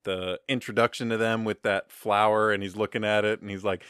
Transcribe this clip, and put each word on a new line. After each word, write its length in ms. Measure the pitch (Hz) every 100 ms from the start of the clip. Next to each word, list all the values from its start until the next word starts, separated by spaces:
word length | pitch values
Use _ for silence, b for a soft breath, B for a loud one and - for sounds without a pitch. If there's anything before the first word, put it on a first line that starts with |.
The 340 | - 92 92 90 -
introduction 600 | 127 - 110 117 - 117
to 80 | 113
them 280 | 113 113
with 180 | 110 101
that 280 | 110 98 -
flower, 640 | - 110 101 107 107 107
and 100 | 101
he's 140 | 98 98
looking 280 | 107 117
at 200 | 107 107
it, 160 | 104 110
and 100 | 104
he's 140 | 98
like, 180 | 98 92 B